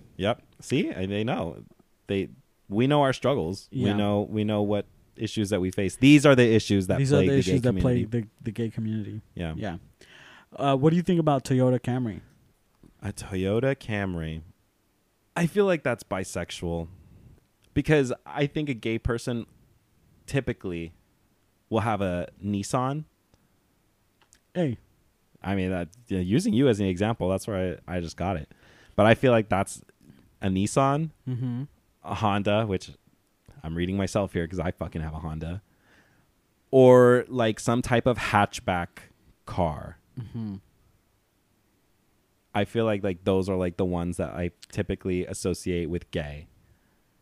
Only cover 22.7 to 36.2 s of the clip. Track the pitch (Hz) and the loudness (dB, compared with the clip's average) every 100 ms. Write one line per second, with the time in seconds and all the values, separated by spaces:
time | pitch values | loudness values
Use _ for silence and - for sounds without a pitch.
22.7 | 131 131 151 151 _ _ _ _ _ _ | -2 -2 -4 -10 _ _ _ _ _ _
23.7 | _ _ _ _ _ _ _ _ 180 156 | _ _ _ _ _ _ _ _ -4 -2
24.7 | 110 _ _ _ _ _ _ - 98 92 | -4 _ _ _ _ _ _ -4 -2 -2
25.7 | 90 85 - _ 95 90 127 220 113 139 | -2 -6 -12 _ -4 0 0 2 2 2
26.7 | 104 98 90 107 113 92 95 - 95 92 | 2 0 0 -2 0 -2 -2 -2 -4 -4
27.7 | 76 - 90 82 - 87 87 69 - - | -6 -8 -8 -8 -6 -6 -6 -8 -18 -20
28.7 | - - - 107 113 131 113 107 95 101 | -20 -6 2 4 6 6 4 2 -2 -2
29.7 | - - _ - - _ _ 95 95 107 | -8 -20 _ -20 -20 _ _ -2 0 0
30.7 | 135 135 147 160 - - 120 123 120 143 | 2 2 2 -4 -8 -8 -6 -6 -6 -10
31.7 | _ _ _ - 104 107 101 101 104 110 | _ _ _ -10 -2 0 0 2 0 0
32.7 | 92 - 69 _ _ _ _ - - 80 | -4 -6 -18 _ _ _ _ -20 -14 -8
33.7 | 82 87 98 95 107 95 90 82 90 85 | -4 -2 0 0 -2 -2 -4 -4 -4 -6
34.7 | - 85 85 78 78 80 80 80 95 - | -6 -8 -6 -8 -8 -8 -8 -8 -10 -12
35.7 | _ _ _ _ _ | _ _ _ _ _